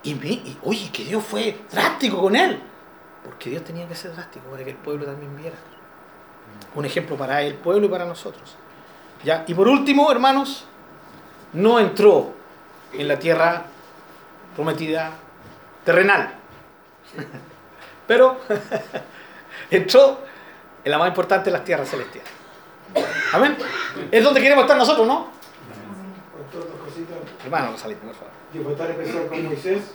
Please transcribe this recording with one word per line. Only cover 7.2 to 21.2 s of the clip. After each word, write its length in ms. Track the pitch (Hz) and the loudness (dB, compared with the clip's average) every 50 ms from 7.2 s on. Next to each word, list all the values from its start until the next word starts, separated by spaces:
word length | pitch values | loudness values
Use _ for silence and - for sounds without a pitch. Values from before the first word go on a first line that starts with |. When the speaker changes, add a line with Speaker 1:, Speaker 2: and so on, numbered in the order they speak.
| 135 127 139 147 | -4 -2 -2 -2
Speaker 1:
el 120 | 147 147 139 | -2 -4 -6
pueblo 320 | - - 165 190 208 202 | -4 -2 0 2 2 2
y 20 | 196 | 2
para 160 | 185 180 175 | 0 -2 -6
nosotros. 520 | 175 170 - - - - - - - - - - - - - - - - - - - - - - | -8 -8 -10 -12 -14 -16 -16 -20 -20 -20 -20 -20 -20 -20 -20 -20 -20 -20 -20 -20 -20 -20 -8 -2
¿Ya? 200 | 143 160 165 - | 0 0 0 0
Y 80 | - 170 | -4 2
por 140 | 170 196 233 | 4 6 6
último, 420 | 277 277 277 285 277 277 294 311 | 6 4 4 2 4 4 4 4
hermanos, 540 | 269 240 254 269 269 277 269 - 277 - - - - - - - - - - - - - - - - - - - | 4 4 4 4 4 2 0 -2 -8 -12 -14 -20 -20 -20 -20 -20 -20 -20 -20 -20 -20 -20 -20 -20 -20 -20 -20 -10
no 260 | - 156 196 220 240 233 | -4 2 4 4 6 6
entró 540 | 208 175 - - 208 208 180 139 - - - - - - - - - - - - - - | 4 2 2 6 6 8 8 6 2 -2 -10 -18 -20 -20 -20 -20 -20 -20 -20 -20 -20 -14
en 160 | - 131 147 147 | -10 -6 -2 -2
la 100 | 143 139 | -2 0
tierra 460 | 143 165 165 160 160 170 170 175 - - - - - - - - - - - - - - - - - - - | 2 0 2 4 4 2 2 -2 -8 -14 -20 -20 -20 -20 -20 -20 -20 -20 -20 -20 -20 -20 -20 -20 -20 -16 -8
prometida 580 | - 151 160 156 160 160 156 156 160 160 160 160 - - - - - - - - - - - - - - | -4 -4 -4 -2 -4 -4 -4 -4 -4 -4 -6 -10 -16 -20 -20 -20 -20 -20 -20 -20 -20 -20 -20 -20 -4 0
terrenal. 500 | 170 170 180 190 202 196 165 - - - - - - - - - - - _ - - _ _ - - - | 4 4 6 6 6 4 2 2 -4 -10 -18 -20 -20 -20 -20 -20 -20 -20 _ -20 -20 _ _ -20 -18 -14
<laughs> 880 | - 139 - - - - - - - - - - - - - - - - | -14 -14 -14 -14 -18 -18 -20 -20 -20 -20 -20 -20 -20 -20 -20 -20 -20 0
Pero 320 | - 233 247 254 254 254 254 - - 214 202 - - 254 - - - - - - | 2 6 6 6 6 6 0 -4 -4 -4 -4 -4 -6 -8 -8 -8 -8 -12 -12 -12
<laughs> 680 | - - - - - - - - - - - - - | -12 -20 -20 -20 -20 -20 -20 -20 -18 -18 -18 -6 0
entró 480 | 180 208 - - - 254 277 262 262 - - - - - - - - - - - - - - | 0 2 2 6 8 8 8 8 4 -2 -12 -18 -18 -20 -20 -20 -20 -20 -20 -20 -20 -6 -4
en 60 | 143 | -2
la 80 | 147 151 | 0 2
más 100 | 170 180 | 0 0
importante 420 | 175 185 | 0 -2